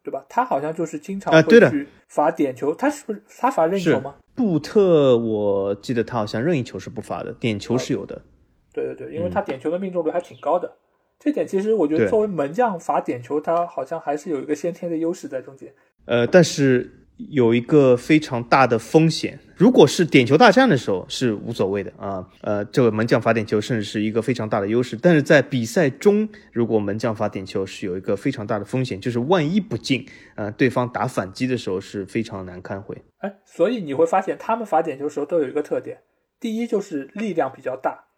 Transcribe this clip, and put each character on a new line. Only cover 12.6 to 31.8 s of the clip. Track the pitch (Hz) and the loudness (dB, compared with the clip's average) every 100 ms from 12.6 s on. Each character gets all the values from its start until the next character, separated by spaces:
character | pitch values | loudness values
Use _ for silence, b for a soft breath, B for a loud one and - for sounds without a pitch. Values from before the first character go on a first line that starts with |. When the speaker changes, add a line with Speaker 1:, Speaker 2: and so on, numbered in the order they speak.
| 247 175 | -2 -2
Speaker 1:
罚 | - 160 | -4 -4
点 | 170 123 | -4 -8
球， | 120 147 | -4 -4
Speaker 2:
对。 | 160 | 0
Speaker 1:
他 | 170 170 | -2 -2
好 | - | -6
像 | 135 165 | -8 -8
还 | 147 | -6
是 | 147 190 | -6 -4
有 | 143 | -6
一 | |
个 | 135 | -4
先 | 147 175 | -4 -4
天 | - 175 | -6 -6
的 | 160 | -2
优 | 165 | -4
势 | 175 - | -4 -8
在 | 131 | -10
中 | 127 135 | -12 -20
间。 | - _ _ _ | -20 _ _ _
Speaker 2:
呃， | - 120 | -2 0
但 | 120 185 | 6 6
是 | 160 - 135 123 - - _ _ | 6 2 2 2 0 -18 _ _
有 | - 143 113 | -6 2 4
一 | 120 | 2
个 | 120 151 135 127 | 4 6 6 4
非 | - 151 | 4 2
常 | 151 120 | 2 -6
大 | 123 147 127 | 2 4 4
的 | 113 | 2
风 | - 160 160 | 4 4 4
险， | - - - - | 0 -8 -10 -20
如 | - 208 | 2 6
果 | 254 156 | 8 6
是 | - | 6
点 | 170 143 | 4 4
球 | 117 147 | 6 6
大 | 240 | 8
战 | 196 262 | 8 4
的 | 143 | 2
时 | - | 0
候 | 95 - | -4 -6
是 | - 127 | -4 -2
无 | 104 113 | -2 -8
所 | 113 95 | -4 -2
谓 | 101 | -2
的 | 95 - | -6 -10
啊， | 101 95 92 b | -10 -10 -12 b
呃， | - 104 | -6 -4
这 | 101 - | -2 2
个 | 117 | 2
门 | 107 113 | 2 0
将 | 123 | 2
罚 | 117 | 2
点 | 117 | 0
球 | 101 107 | 0 -4
甚 | - 117 | -2 -6
至 | |
是 | 101 113 | -4 -4
一 | 107 | -2
个 | 110 | -2
非 | 110 | -4
常 | 123 110 | -4 -4
大 | 113 | -4
的 | 101 | 0
优 | 117 | -2
势， | 123 110 | -2 0
但 | 175 | 2
是 | 160 | 2
在 | - 147 | 6 4
比 | - 127 | 4 -4
赛 | 113 202 147 | -2 0 0
中， | 135 202 208 214 B B | 2 2 2 -2 B B
如 | - 113 | -4 0
果 | 110 | 0
门 | 101 107 | -2 -4
将 | 120 | -4
罚 | 107 104 | -4 -4
点 | 101 | -6
球 | 95 101 | -8 -6
是 | 98 - | -6 -8
有 | 98 92 | -8 -6
一 | |
个 | 95 98 | -4 -4
非 | 139 | -4
常 | 127 | -6
大 | 110 107 | -6 -6
的 | |
风 | 101 131 | -4 -4
险， | 127 95 | -4 -6
就 | 127 | -4
是 | 117 | -4
万 | 127 190 147 | 0 0 2
一 | 208 | -2
不 | 180 123 | -2 -8
进， | - 127 - B B | -4 -4 -4 B B
呃， | - 104 | -10 -10
对 | 107 127 | 0 0
方 | 127 120 | 0 -4
打 | - 123 | -4 -4
反 | - 95 | -4 -8
击 | - 131 | -6 -4
的 | 123 | -4
时 | - | -4
候 | |
是 | 92 | -6